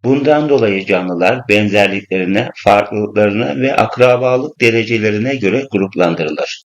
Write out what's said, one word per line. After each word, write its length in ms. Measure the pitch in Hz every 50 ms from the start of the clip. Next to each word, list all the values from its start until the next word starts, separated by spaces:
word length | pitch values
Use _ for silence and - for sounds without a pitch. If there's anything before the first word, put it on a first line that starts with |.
| -
Bundan 460 | 120 135 139 139 151 151 151 151 151
dolayı 360 | 143 131 113 104 98 95 95
canlılar 540 | - 98 90 90 92 90 85 92 95 123 127 123 -
benzerliklerine, 1000 | 104 104 104 101 98 104 101 98 95 98 101 _ 95 95 92 90 98 104 117 - - - -
farklılıklarına 960 | 101 101 104 101 - 104 104 104 101 - 104 107 104 101 107 123 143 143 135
ve 140 | 127 135 135
akrabalık 840 | - - - - 123 123 127 123 120 131 127 127 127 139 156 - _
derecelerine 760 | 123 117 110 117 110 - 117 110 104 107 104 104 113 131 139
göre 300 | 127 107 95 98 135 - -
gruplandırılır. 920 | - 98 98 95 - - 87 85 85 82 80 78 78 71 - - - - _